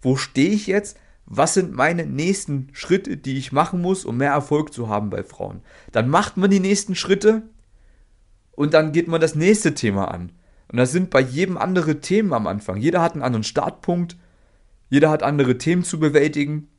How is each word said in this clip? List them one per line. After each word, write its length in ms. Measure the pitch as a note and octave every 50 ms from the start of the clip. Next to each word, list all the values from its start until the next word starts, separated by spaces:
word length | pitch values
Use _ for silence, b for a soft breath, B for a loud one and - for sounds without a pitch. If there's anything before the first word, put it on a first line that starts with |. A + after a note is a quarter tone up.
Wo 160 | - C3 C3
stehe 340 | C3 - - - B2+ C#3 F3+
ich 160 | G#3 G#3 -
jetzt? 300 | - F#3+ G#3 G#3 - - b b b b b b
Was 280 | - - - C#3+ E3 -
sind 180 | G3 F3+ E3+ -
meine 340 | A#2+ C3 D#3 E3+ E3+ E3
nächsten 640 | D3 C3+ C3 D#3 F3 G3 F#3+ - - C#3+ C#3 C3 C#3 -
Schritte, 440 | - - - E3+ G3 F#3+ - -
die 220 | C#3+ - C3+ C3 C3+
ich 140 | C3 - -
machen 280 | C#3 D#3+ E3+ - F3+
muss, 240 | F3 F3+ F#3+ F#3 -
um 120 | - A#2
mehr 160 | A#2+ C3+ C#3 C#3+
Erfolg 400 | D3 C#3 - D3+ D3 D3+ D3+ -
zu 160 | - A#2+ A2
haben 220 | G#2 G#2 G#2 G#2
bei 120 | G2+ G2+ F#2+
Frauen? 380 | - - - F#2+ G2 G2 F#2 B B B B B B B
Dann 160 | A2+ A2+ B2+
macht 280 | C#3+ F3 G#3 - -
man 140 | - F#3 G3+
die 80 | G3 G3
nächsten 380 | F#3 F#3+ G#3 G3+ - - F#3+
Schritte 460 | - - - F#3+ G3 - G#3+ A3 A3 A3 - _ - _ _ _ _ _ _ _ _ _ _ _ _ _ _ _ _ _ _
und 240 | _ - C#3+ D3+ D#3
dann 160 | D#3 D#3 D#3
geht 160 | D3 E3 E3+
man 140 | E3+ E3 E3
das 160 | D#3+ D#3 -
nächste 380 | D3 D#3 F#3 G#3+ G#3 - D#3+ D3+
Thema 360 | - - A#2 G2 G2 G2 -
an. 220 | - F2 F2 F2+ - _ _ _ _ _ _
Und 120 | _ - A#2+
das 120 | B2+ B2+
sind 200 | C#3+ F3+ F#3 F3+
bei 100 | - C3+
jedem 360 | C3+ B2+ B2 C#3+ F3+ F#3+ F3+
andere 440 | F3 - F#3 F#3 F#3 E3 D#3 D3+ C#3+
Themen 320 | - - F3+ G#3 A3 G3 D3+
am 160 | A#2 G#2+ E2
Anfang. 300 | F#2+ G#2 - - F#2 G2+
Jeder 220 | A2 D#3 E3+ F3+
hat 120 | E3+ E3+ -
einen 100 | D3+ B2
anderen 220 | B2+ B2 A2 G#2+
Startpunkt, 720 | - - - - - - - - - F3 F3 F3 E3+ - b b b b b b b b b b b b b b _
jeder 220 | B2+ C#3 D#3 D#3
hat 120 | D#3 D#3 -
andere 340 | A#2+ D3 D3 C#3 B2 B2+ B2
Themen 260 | - D#3+ E3+ F3+ F3
zu 160 | - - D#3+
bewältigen 680 | D#3 D3+ C#3+ D3+ C#3 D#3 D3+ D3 D3 C#3+ D3+ D3+ D3+ _ _